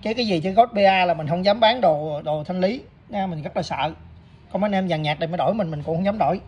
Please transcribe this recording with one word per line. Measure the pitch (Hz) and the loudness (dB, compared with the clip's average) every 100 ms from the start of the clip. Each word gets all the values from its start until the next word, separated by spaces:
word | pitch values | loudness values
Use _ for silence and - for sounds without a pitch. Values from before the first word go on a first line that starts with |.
cái, | 214 | -4
cái | 233 226 | -2 0
gì | 175 | 0
chứ | 170 | 2
gót | 190 247 | 4 4
B | 208 | 6
A | 196 190 180 | 4 6 2
là | |
mình | 160 151 | 0 -2
không | 175 185 | 0 2
dám | 214 | 4
bán | 220 254 | 4 4
đồ, | 190 151 156 147 | 2 2 -2 -6
đồ | 151 151 | -4 -4
thanh | 151 185 | -4 -2
lý | 185 247 - - - | -2 -2 -12 -20 -10
nha, | 202 190 | -6 -4
mình | 160 | -6
rất | 147 - | -6 -6
là | |
sợ. | 165 139 151 156 - - - - - | -6 -4 -4 -6 -18 -20 -20 -20 -10
Còn | 190 | -4
mấy | 208 | 0
anh | 196 | 0
em | 190 | 0
dàn | 156 | -2
nhạc | 151 151 | -2 -2
đây | 160 | -4
mới | 170 | -2
đổi | 139 | 0
mình, | 208 175 | 0 -4
mình | 151 | -4
cũng | 143 165 | -4 -2
không | 190 | -2
dám | 214 | 0
đổi | 147 185 | 0 0